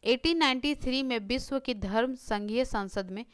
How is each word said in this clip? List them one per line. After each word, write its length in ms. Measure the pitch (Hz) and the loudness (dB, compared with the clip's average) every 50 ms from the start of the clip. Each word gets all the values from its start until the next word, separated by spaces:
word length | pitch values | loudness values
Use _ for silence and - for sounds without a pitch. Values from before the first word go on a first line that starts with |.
| - | 4
एटीन 320 | 208 247 254 - 330 339 330 | 2 2 4 4 2 4 4
नाइंटी 360 | 320 269 254 262 240 294 294 | 4 4 4 2 0 -2 -2
थ्री 280 | - - 262 254 269 269 | 0 0 0 0 0 0
में 160 | 262 247 233 | 0 -2 -2
विश्व 400 | 208 196 240 262 254 - 269 269 | 0 -2 -2 -2 -2 -2 -2 -2
की 160 | 269 - 247 | -2 -2 -4
धर्म 400 | 208 190 190 196 220 233 254 262 | -2 -2 0 2 2 2 2 -2
संघीय 500 | 247 - - 220 208 208 208 214 240 262 | -8 -4 -4 -4 -2 -2 -2 0 0 0
संसद 460 | 240 - 214 196 196 - 208 196 185 | 0 0 -4 -4 -2 -4 -4 -4 -4
में 140 | 190 202 240 - | -8 -10 -10 -14